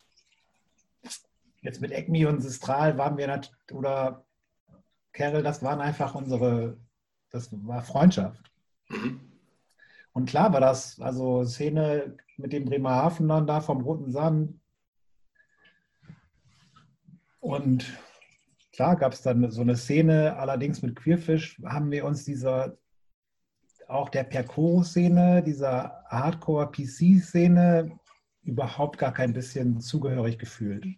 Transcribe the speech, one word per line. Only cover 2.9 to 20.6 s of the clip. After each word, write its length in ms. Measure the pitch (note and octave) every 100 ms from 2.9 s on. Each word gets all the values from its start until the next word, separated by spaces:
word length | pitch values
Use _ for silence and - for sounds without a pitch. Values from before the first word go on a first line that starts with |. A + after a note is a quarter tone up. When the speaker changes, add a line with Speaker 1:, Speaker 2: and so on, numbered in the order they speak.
| C3+
Speaker 1:
waren 180 | C#3 C#3+
wir 80 | C#3
nat-, 260 | C#3 - _ -
oder 520 | C3+ C3+ C3+ C3 B2+ _ _ _ _ _ _ _ _ _
Carol, 300 | - C#3+ D3+
das 200 | C#3+ -
waren 180 | C3 C#3+
einfach 340 | C#3+ - C#3 -
unsere, 640 | C3+ B2 B2 A#2 A#2 - - _ _ _ _
das 180 | A#2+ -
war 300 | G#2 G#2+ B2
Freundschaft. 680 | - C#3 F3+ C#3 F#2+ - _ _ _ _ -
Speaker 2:
Mhm. 320 | G#2+ A#2+ - - _ _ _ _ _ _ _ _
Speaker 1:
Und 160 | B2+ B2+
klar 240 | C#3+ G#3
war 80 | C#3
das, 380 | C3 B2+ - -
also 440 | B2+ B2+ C3 B2 B2
Szene 720 | A#2+ D3 D#3 D3+ D3 C#3 - _ -
mit 140 | C3+
dem 120 | C#3+ C3
Bremerhaven 640 | C#3 C3 B2+ D#3+ E3+ D#3
dann 180 | D#3 D3+
da 140 | D3+
vom 220 | D#3 C3
Roten 280 | B2 D#3+ C3+
Sand. 480 | C3 D#3+ D#3 D3+ - _ _ _ _ _ _ _ _ _ _ _ _ _ _ - - _ _ _ _ _ _ _ _ _ - _ _
Und 560 | B3 C#3 C#3 B2 - - - _ _ _ _ _ _
klar 240 | - C#3 E3+
gab's 260 | C3+ -
dann 280 | C3 A#2+ A#2+
so 100 | A2+
eine 160 | A#2+ A#2+
Szene, 600 | - C#3+ D#3+ D#3+ D3+ -
allerdings 460 | C3+ C3+